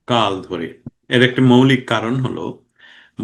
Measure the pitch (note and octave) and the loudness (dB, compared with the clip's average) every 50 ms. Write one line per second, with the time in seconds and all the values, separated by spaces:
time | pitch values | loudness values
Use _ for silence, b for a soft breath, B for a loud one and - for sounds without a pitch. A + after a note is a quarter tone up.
0 | _ - B2 A#2 G#2+ G2 G2 F#2+ F2 - F#2 E2 E2 D2+ - _ _ - - _ | _ -2 -2 0 0 -2 -4 -6 -8 -10 -10 -10 -10 -10 -14 _ _ -20 -20 _
1 | _ - C3+ A#2+ B2+ B2 B2 B2 C3 B2+ B2 B2 C3+ C3+ C3 B2+ B2+ - A#2 G#2+ | _ -2 2 2 2 2 2 2 4 4 6 6 4 4 2 0 -2 -4 -4 -4
2 | A2 A2+ C3 C3+ B2 G2+ F2+ D#2+ F2 - - - _ _ b b b b b b | -4 -4 -4 -4 -4 -6 -6 -8 -10 -10 -12 -14 _ _ b b b b b b
3 | b b b - | b b b -10